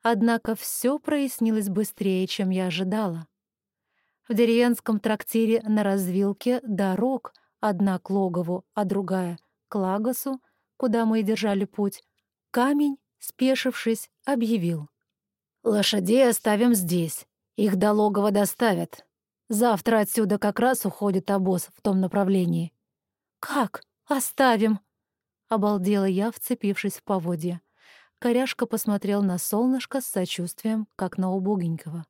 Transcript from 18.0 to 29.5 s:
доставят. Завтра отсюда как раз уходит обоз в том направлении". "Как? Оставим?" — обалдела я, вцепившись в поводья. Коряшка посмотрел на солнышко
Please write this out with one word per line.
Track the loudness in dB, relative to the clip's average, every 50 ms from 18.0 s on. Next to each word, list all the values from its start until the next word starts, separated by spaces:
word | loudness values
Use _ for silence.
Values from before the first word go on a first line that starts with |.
| 2 2 2 2 0 2 2
доставят. | 2 0 0 0 0 0 0 2 0 -2 -6 -10 -20 -20 _ _ _ _ _ _ _ _ _
Завтра | 0 2 2 2 2 2 2 2 2 2
отсюда | 2 2 0 0 0 0 0 0
как | 0 -2 0 2
раз | 2 2 2 2 -2
уходит | -6 -4 -2 -2 0 0 0 0 0
обоз | 0 0 2 2 0 0 -2 -8 _
в | _ _
том | 0 2 2
направлении". | 0 0 2 0 2 2 2 2 2 2 0 -2 -2 -6 _ _ _ _ _ _ _ _ _ _ _ _ _ _
"Как? | -10 -4 -2 -2 -2 -2 -4 -12 _ _ _ _ _
Оставим?" — | _ -2 -2 -2 -4 0 4 4 4 6 4 4 2 0 0 _ _ _ _ _ _ _ _ _ _ _ _ _ _
обалдела | -2 0 2 2 0 0 0 2 2 2 2
я, | 2 0 0 -2 -2
вцепившись | -4 -6 -6 -6 -6 -2 -2 -2 -2 -2 -4 -6 -6
в | -6 _
поводья. | -2 -2 -2 -2 -2 -4 -4 -4 -6 -6 -6 _ _ _ _ _ -20 -20 -20 _ _ _ _
Коряшка | -2 0 2 2 0 -2 -2 -4 -4
посмотрел | -2 -2 -4 0 0 -2 0 0 0 0 2 2
на | 0 0
солнышко | -2 -4 -2